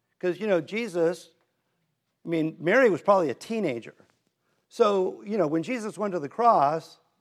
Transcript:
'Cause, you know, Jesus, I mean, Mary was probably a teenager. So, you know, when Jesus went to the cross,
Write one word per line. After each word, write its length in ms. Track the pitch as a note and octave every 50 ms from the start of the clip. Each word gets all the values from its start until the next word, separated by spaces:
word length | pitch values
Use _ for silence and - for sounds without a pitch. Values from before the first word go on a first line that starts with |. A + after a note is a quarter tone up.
| _ _ _ -
'Cause, 200 | - F3+ E3 F3+
you 80 | G#3+
know, 140 | G#3+ F#3+ E3+
Jesus, 720 | D3+ - F#3+ A3 A#3+ G#3 E3+ F3 E3 E3+ F3+ - - - _ _ _ _ _ _ _ _ _ _ _ _ _ _ _ _ _ _ -
I 20 | E3+
mean, 300 | E3+ D#3+ D3+ D#3+ D#3+ -
Mary 320 | D3 E3+ G#3 C4 C4+ A3
was 100 | F3 -
probably 300 | - G3 G3+ F#3+ E3+ C#3
a 40 | A2+
teenager. 600 | - - - A3+ A3 G3 D3+ A#2+ A#2 - D2+ - _ _ _ _ _ _ _ _ _ _ _ _ _ _ _
So, 540 | - - A#3 G#3 G3+ F#3+ F#3 - - -
you 160 | - G3+ G#3+ G#3
know, 80 | E3
when 160 | C#3+ D#3 E3
Jesus 340 | D#3+ F3+ B3+ A#3+ G#3+ G#3+ D#3+
went 160 | E3+ G#3 G3+
to 80 | F3 F3
the 80 | C#3+ C3
cross, 720 | - - A#3 A#3 G#3+ E3+ C#3 C#3+ D#3+ D#3+ - - - _ _ _ _ _